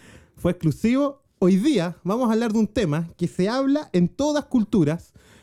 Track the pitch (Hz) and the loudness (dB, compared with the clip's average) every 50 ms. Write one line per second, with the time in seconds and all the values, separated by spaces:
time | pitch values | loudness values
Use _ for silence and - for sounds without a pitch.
0 | - - - - - _ _ - - 170 180 - - 156 139 - - 226 247 269 | -20 -20 -20 -20 -20 _ _ -4 -4 -4 -2 0 -2 -2 -2 0 0 0 2 2
1 | 285 277 277 - _ _ _ _ 190 180 190 185 220 320 285 196 165 180 165 - | 0 -2 -4 -8 _ _ _ _ 2 2 2 4 2 2 0 0 -2 -2 -6 -8
2 | _ 170 208 247 262 220 226 220 233 226 208 226 220 - - 262 214 156 143 160 | _ -4 -2 0 0 0 0 0 0 0 0 0 0 0 0 -2 -2 0 -2 -2
3 | 170 165 - _ 175 165 - - 180 202 233 269 277 269 277 302 302 - - 180 | -4 -6 -6 _ -6 -6 -2 -2 -2 -2 0 -2 0 0 0 -2 -2 -2 0 0
4 | 175 175 - - 277 302 294 294 - - - 247 208 - - 202 156 143 160 170 | 0 0 0 -2 -2 0 0 -2 -4 0 -2 -2 0 2 2 2 2 2 -2 -4
5 | - _ _ - _ _ - - | -10 _ _ -20 _ _ -20 -20